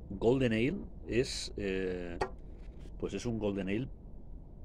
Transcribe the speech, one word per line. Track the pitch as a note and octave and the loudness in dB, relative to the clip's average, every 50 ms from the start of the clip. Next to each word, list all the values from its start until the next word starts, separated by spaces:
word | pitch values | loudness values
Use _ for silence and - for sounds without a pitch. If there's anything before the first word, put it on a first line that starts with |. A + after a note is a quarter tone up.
| - - | -4 -8
Golden | G2 F#2+ G#2+ A2+ C3 C3+ C3 A#2+ A2 | -4 4 6 6 6 8 6 6 6
Ale | A2 A#2 C#3+ G3 G3+ - - - - - - | 6 4 4 2 0 -4 -8 -10 -10 -4 0
es, | G#2+ A#2 C3 - - - - - - - | 2 4 4 2 0 -4 -6 -6 -4 -2
eh, | G#2 G2 F#2+ F#2+ F#2+ F#2 F2+ F2+ F2+ F2 F2 - - - - - - - - - - - - - - - - - | 0 0 2 2 0 0 -2 -2 -4 -4 -2 -2 -2 -2 -2 -8 -10 -12 -12 -10 -12 -12 -10 -10 -12 -10 -6 -4
pues | G2+ E2+ G2+ | -4 -2 -2
es | G2 - | 0 0
un | B2 A2+ A2 | 0 0 2
Golden | G#2 G2+ G2 G2 F#2+ F#2 | 2 2 2 2 2 2
Ale | G2+ A2+ C3+ C3 - - - - - - - - - - - - - - - | 2 2 0 -2 -6 -10 -12 -12 -12 -10 -10 -10 -10 -10 -10 -12 -12 -12 -10